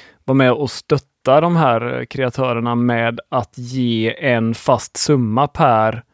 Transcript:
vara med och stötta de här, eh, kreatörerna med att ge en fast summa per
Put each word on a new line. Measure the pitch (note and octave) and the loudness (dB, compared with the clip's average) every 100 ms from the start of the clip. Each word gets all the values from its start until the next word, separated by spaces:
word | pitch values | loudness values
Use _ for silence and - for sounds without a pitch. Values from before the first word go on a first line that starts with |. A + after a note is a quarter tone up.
| - _ | -20 _
vara | - | -2
med | C3+ B2+ | 2 2
och | A#2+ C3 | 2 -4
stötta | - - C#3+ - _ C3 C3+ | -8 -2 -4 -4 _ 2 4
de | E3+ | 4
här, | E3 C#3+ A#2 A#2+ B2+ | 2 2 0 -2 -6
eh, | |
kreatörerna | B2 C3 B2+ - B2+ A#2 A#2 | -8 -4 -4 -2 -2 -2 -2
med | A#2+ A#2+ A#2 A#2 A#2 - | 0 0 0 -2 -4 -4
att | C3 - - | -4 -4 -10
ge | A#2+ C3 A#2+ A2+ A2 A2+ C3+ | -8 -4 -2 0 -2 -2 0
en | A#2+ A2+ | 2 0
fast | A2+ - B2 - - | -2 0 0 -2 -4
summa | - C#3 A2 A2+ C#3+ | 0 0 0 0 -2
per | - C#3+ A2+ A2 A2+ - | 0 2 4 2 -2 -10